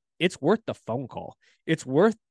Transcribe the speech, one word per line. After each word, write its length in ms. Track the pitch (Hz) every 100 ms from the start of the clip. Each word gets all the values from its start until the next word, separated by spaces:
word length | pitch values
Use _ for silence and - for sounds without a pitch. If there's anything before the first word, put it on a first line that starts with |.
| _ -
it's 200 | 175 -
worth 200 | 143 220 -
the 80 | -
phone 320 | - 123 127
call. 280 | 85 - - _ _ -
It's 180 | 160
worth 320 | 127 139 220 214 _